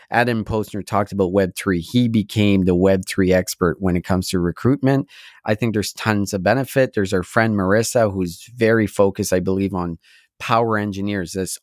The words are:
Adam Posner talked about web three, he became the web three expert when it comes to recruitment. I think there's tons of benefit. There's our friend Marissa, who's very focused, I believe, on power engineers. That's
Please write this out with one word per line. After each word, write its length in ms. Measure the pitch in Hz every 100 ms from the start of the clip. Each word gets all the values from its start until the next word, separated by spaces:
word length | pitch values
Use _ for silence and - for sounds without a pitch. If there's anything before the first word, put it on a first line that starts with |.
| -
Adam 320 | 113 123 113
Posner 420 | 107 110 101 104 90
talked 240 | 98 104
about 220 | 98 90
web 240 | 98 92 -
three, 240 | 98 90
he 260 | 82 123 120
became 580 | 113 98 110 104 98
the 120 | 92 90
web 260 | 95 95 -
three 240 | - 92
expert 460 | 92 90 - 87 -
when 160 | 92 90
it 80 |
comes 240 | - 92 -
to 100 | 92
recruitment. 680 | 87 - 117 139 131 135 139 - - -
I 120 | - 107
think 180 | 117
there's 180 | 104 95
tons 400 | - 113 104 98
of 120 | 98
benefit. 480 | 90 127 131 135 131
There's 180 | 110 95
our 120 | 98
friend 320 | - 117 113 101
Marissa, 560 | 92 107 113 123 110
who's 360 | 95 90 85 -
very 320 | 120 110 113 104
focused, 460 | - 98 101 98
I 80 | 92
believe, 340 | 90 95 98
on 240 | 92 87 82 _ _ _ -
power 400 | - 117 117 107
engineers. 540 | 104 95 101 101 85
That's 260 | 98 90 -